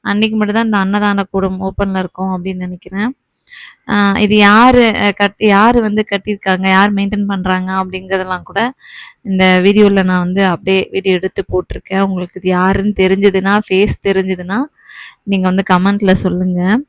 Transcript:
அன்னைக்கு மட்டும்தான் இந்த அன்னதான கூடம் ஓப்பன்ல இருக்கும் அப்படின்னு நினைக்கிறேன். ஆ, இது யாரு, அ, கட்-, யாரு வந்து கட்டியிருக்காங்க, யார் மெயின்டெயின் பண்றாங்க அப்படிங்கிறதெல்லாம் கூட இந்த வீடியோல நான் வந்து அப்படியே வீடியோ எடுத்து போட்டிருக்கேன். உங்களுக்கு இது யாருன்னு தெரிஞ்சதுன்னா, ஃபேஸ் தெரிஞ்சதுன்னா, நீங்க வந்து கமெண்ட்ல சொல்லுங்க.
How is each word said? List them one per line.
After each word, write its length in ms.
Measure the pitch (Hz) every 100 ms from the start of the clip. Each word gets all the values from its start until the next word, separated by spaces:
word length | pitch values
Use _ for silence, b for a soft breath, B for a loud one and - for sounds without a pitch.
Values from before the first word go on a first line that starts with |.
அன்னைக்கு 360 | 202 202 220 214
மட்டும்தான் 280 | 208 214
இந்த 120 | 226 208
அன்னதான 460 | 190 208 208 202 190
கூடம் 300 | 196 185 190
ஓப்பன்ல 380 | 190 190 196 190
இருக்கும் 320 | 180 - 190
அப்படின்னு 220 | 185 180
நினைக்கிறேன். 640 | 185 180 180 - 190 226 - _ _ B B B B -
ஆ, 300 | 208 202 190
இது 160 | 208
யாரு, 600 | 208 202 214 247 247 233
அ, 160 | 202 202
கட்-, 240 | 196 202 _
யாரு 440 | 214 196 220 247
வந்து 240 | 214 214 214
கட்டியிருக்காங்க, 580 | 196 214 202 196 185 190
யார் 260 | 190 208
மெயின்டெயின் 320 | 196 196 202
பண்றாங்க 460 | 202 190 185 185 185
அப்படிங்கிறதெல்லாம் 720 | 190 185 185 190 190 185 180
கூட 300 | 165 185 240 - B B B B
இந்த 400 | - 190 185 185
வீடியோல 400 | 185 208 202 196
நான் 160 | 185 180
வந்து 260 | 175 185
அப்படியே 420 | 190 175 202 190 -
வீடியோ 240 | 190 190
எடுத்து 300 | 185 185 -
போட்டிருக்கேன். 540 | - 185 - - _ 196
உங்களுக்கு 400 | 196 185 180 180
இது 100 | 180
யாருன்னு 440 | 180 185 196 202
தெரிஞ்சதுன்னா, 640 | 196 185 190 196 190 190 208 -
ஃபேஸ் 240 | 190 202 -
தெரிஞ்சதுன்னா, 560 | 196 190 190 180 180 208 294 B B B B B
நீங்க 240 | - 196 185
வந்து 160 | 185 196
கமெண்ட்ல 420 | 180 190 202 196
சொல்லுங்க. 680 | 185 185 180 185 180 180 233